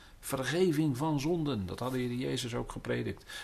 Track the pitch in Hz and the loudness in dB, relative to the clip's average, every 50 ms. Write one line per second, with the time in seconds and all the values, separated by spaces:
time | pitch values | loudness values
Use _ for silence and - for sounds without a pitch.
0 | - - - - - - 139 131 131 127 151 175 190 185 151 147 160 151 127 120 | -20 -20 -20 -16 -8 -4 -4 -2 0 0 2 4 4 4 4 4 4 4 2 2
1 | 151 160 151 139 131 160 180 170 156 143 131 107 95 87 98 - 120 127 131 127 | 2 2 2 2 2 2 2 2 2 2 0 0 -2 -2 -4 -4 -2 -2 0 0
2 | 123 123 120 123 135 139 139 123 127 117 120 120 120 - - 117 - 120 120 120 | 0 0 0 -2 -2 0 -2 -2 -2 -2 -4 -4 -4 -4 -6 -6 -4 -2 -2 -2
3 | 120 107 98 - - - - - | -2 -2 -4 -6 -10 -14 -12 -12